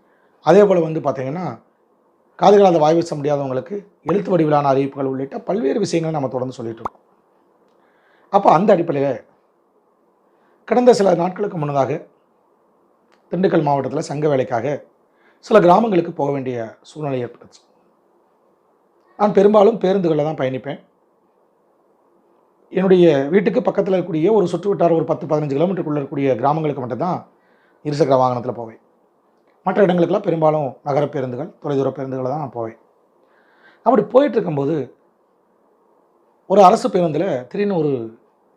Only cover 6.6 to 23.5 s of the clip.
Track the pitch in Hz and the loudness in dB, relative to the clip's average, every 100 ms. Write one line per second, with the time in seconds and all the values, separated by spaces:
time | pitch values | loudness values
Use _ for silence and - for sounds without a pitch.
6.6 | 117 117 - _ _ _ _ _ _ _ | -12 -10 -12 _ _ _ _ _ _ _
7.6 | _ _ _ _ _ _ _ 202 233 160 | _ _ _ _ _ _ _ 2 4 4
8.6 | 202 185 170 143 139 117 - _ _ _ | 4 2 0 -2 -4 -6 -10 _ _ _
9.6 | _ _ _ _ _ _ _ _ _ _ | _ _ _ _ _ _ _ _ _ _
10.6 | - 220 247 214 196 170 175 180 208 175 | -4 2 4 4 4 2 -2 -4 -8 -6
11.6 | 147 143 127 156 - _ _ _ _ _ | -4 -2 -2 -4 -10 _ _ _ _ _
12.6 | _ _ _ _ _ _ _ 175 185 175 | _ _ _ _ _ _ _ -2 0 2
13.6 | 147 139 127 135 165 147 151 135 123 120 | 0 -2 -2 -6 -6 -4 -2 0 -2 -4
14.6 | 123 139 - _ _ _ _ _ - 220 | -4 -8 -10 _ _ _ _ _ 2 4
15.6 | 175 185 226 185 170 170 143 143 131 123 | 6 4 2 0 -2 -4 -6 -4 -6 -8
16.6 | 110 - - 156 151 131 120 - 104 _ | -10 -14 -20 -12 -8 -6 -8 -12 -20 _
17.6 | _ _ _ _ _ _ _ _ _ _ | _ _ _ _ _ _ _ _ _ _
18.6 | _ _ _ _ _ - 208 185 202 214 | _ _ _ _ _ -2 0 4 6 6
19.6 | 202 220 185 196 175 151 147 156 135 127 | 4 2 0 0 0 0 -2 -2 -4 -6
20.6 | - - _ _ _ _ _ _ _ _ | -10 -14 _ _ _ _ _ _ _ _
21.6 | _ _ _ _ _ _ _ _ _ _ | _ _ _ _ _ _ _ _ _ _
22.6 | _ 180 185 185 170 143 139 185 214 | _ -2 4 6 6 4 2 0 2